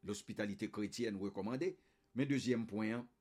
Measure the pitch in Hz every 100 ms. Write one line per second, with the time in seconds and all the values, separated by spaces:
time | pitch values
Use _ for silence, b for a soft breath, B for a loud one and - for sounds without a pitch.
0 | 90 101 - 107 107 98 110 - 104 -
1 | 117 101 98 98 98 127 175 180 b b
2 | b 117 139 135 113 117 113 101 110 117
3 | 120 _